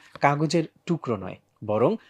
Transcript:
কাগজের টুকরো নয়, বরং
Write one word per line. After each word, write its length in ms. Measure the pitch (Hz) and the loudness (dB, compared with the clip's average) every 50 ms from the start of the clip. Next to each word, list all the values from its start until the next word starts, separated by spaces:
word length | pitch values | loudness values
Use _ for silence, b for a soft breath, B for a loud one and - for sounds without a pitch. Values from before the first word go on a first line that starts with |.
| b b b b | b b b b
কাগজের 440 | - 143 143 147 156 156 151 170 156 - _ _ - | 0 2 2 2 0 0 0 0 -2 -2 _ _ -4
টুকরো 300 | - 170 147 - 127 117 | -4 -4 -2 -2 -4 -4
নয়, 220 | 98 92 92 95 - _ _ _ - - | -4 -6 -8 -12 -14 _ _ _ -10 -6
বরং 320 | 104 104 107 117 156 220 220 b b | -2 0 2 2 2 2 -2 b b